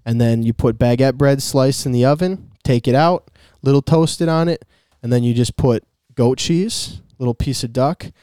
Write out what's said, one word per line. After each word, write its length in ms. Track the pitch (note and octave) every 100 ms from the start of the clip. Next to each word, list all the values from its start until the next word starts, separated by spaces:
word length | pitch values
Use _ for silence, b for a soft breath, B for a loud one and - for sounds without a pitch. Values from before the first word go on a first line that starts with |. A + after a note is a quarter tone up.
| -
and 160 | A#2
then 220 | A#2 A2+
you 100 | A2+
put 240 | A2+ B2+ A2+
baguette 360 | A#2+ A#2+ C3 B2
bread 260 | C#3 C#3
sliced 440 | - C#3 C3+ C#3 C#3
in 60 |
the 140 | B2 B2+
oven, 460 | D3+ F#3 F#3+ - _
take 240 | - B2 B2+
it 80 | B2+
out, 340 | E3 F3+ - b b b
little 200 | C3+ C#3
toasted 460 | - D#3+ E3 - E3
on 180 | D#3+ E3+
it, 180 | E3 - _ _ _
and 100 | A#2
then 100 | B2
you 100 | A#2+
just 240 | A#2+ A#2+ -
put 260 | C3+ A#2 - _ _ -
goat 220 | A#2+ B2+
cheese, 640 | - E3+ G#3+ - - - - -
little 180 | B2+ A#2
piece 280 | - B2+
of 100 | A#2+
duck, 320 | A#2+ C#3 F3 - -